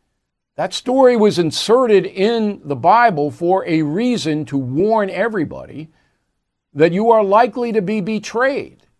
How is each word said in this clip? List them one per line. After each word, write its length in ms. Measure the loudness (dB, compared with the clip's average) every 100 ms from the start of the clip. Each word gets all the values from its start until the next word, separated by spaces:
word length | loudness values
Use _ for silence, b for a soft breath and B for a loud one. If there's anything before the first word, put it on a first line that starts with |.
| _ _ _ _ _ -8
That 180 | -8
story 420 | -6 -2 4 4 6
was 240 | 2 2
inserted 680 | -2 -4 0 2 4 2 2
in 540 | -2 0 0 -2 -6 -8
the 100 | -2
Bible 560 | 2 4 4 2 -4
for 340 | -4 -2 0 0
a 180 | -2
reason, 600 | -2 -2 -2 -2 -2 -4 -4
to 120 | -6
warn 520 | -4 -2 0 0 -2
everybody 800 | -4 -4 -4 -6 -8 -14 -16 -18 _ _ _ _ _ _ _ _
that 180 | 0 2
you 200 | 2 2
are 120 | 2
likely 480 | 4 4 2 0 -4
to 100 | -2
be 200 | -2 -4
betrayed, 800 | -4 -6 -6 -4 -2 -4 -8 -16 _ _